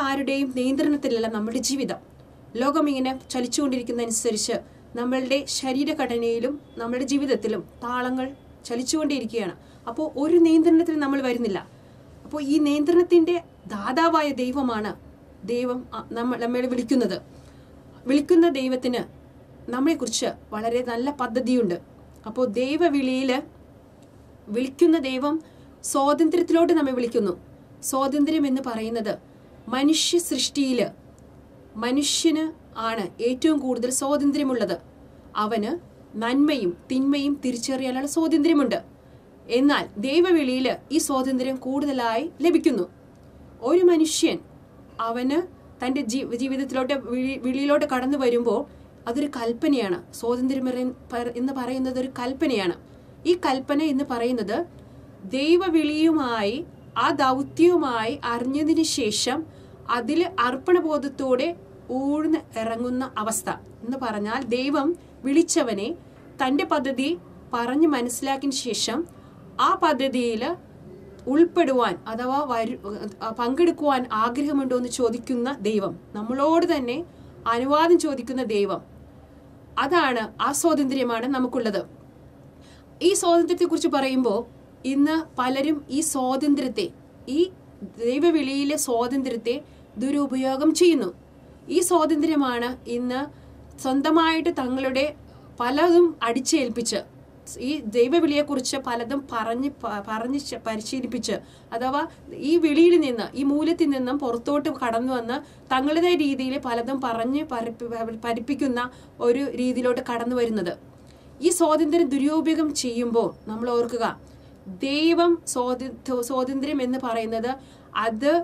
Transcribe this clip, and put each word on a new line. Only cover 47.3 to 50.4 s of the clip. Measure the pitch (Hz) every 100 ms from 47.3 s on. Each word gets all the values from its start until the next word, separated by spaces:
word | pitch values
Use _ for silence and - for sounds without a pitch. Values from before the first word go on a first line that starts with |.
| 269
വിളിയിലോട്ട് | 254 254 285 294 294
കടന്നു | 254 262 285
വരുമ്പോൾ | 254 240 233 214 285 - - - -
അതൊരു | 240 285 269
കൽപ്പനയാണ്. | 233 233 320 277 202 175 - -
സ്വാതന്ത്ര്യം | 233 247